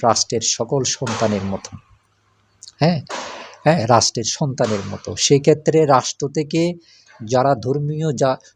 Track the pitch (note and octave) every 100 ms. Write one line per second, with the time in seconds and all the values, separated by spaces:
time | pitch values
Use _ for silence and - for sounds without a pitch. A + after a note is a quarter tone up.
0 | A#2 G#2+ - A#2 - - A#2 C#3 A#2+ -
1 | B2 G#2+ A2 G#2 G2 G2 - - _ _
2 | _ _ _ _ _ _ - - D#3 D#3+
3 | - - - - - - D3 D#3+ A2 A#2
4 | - - A2+ - D3 B2 A2+ G#2 G2 G2
5 | - G2+ - C#3 C#3+ D3 D#3 D#3 D3 C3
6 | - - C#3 D3+ D3 E3 E3+ E3+ _ _
7 | _ - G#2+ B2+ C3+ G#2+ B2 C#3+ D3 D3+
8 | D#3+ A#2+ C3+ C3 -